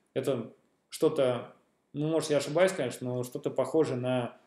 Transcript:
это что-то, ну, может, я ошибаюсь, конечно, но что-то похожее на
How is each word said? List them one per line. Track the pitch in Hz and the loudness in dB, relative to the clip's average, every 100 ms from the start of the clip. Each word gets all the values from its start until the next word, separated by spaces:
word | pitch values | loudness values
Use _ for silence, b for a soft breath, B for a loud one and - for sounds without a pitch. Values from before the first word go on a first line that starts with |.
| _ | _
это | 135 131 127 110 - _ _ _ | -4 -2 -2 -4 -14 _ _ _
что-то, | - 160 151 127 120 - - _ _ _ | 0 2 4 2 0 -6 -16 _ _ _
ну, | 143 151 | -6 -2
может, | 160 151 | 0 2
я | 147 | 0
ошибаюсь, | 147 151 185 | 0 2 2
конечно, | 185 127 - 127 | 2 -4 -4 -4
но | 123 | -4
что-то | 123 - 143 | -4 -6 -4
похожее | 131 127 160 139 127 | -2 2 2 2 0
на | 123 127 117 b | 0 0 -2 b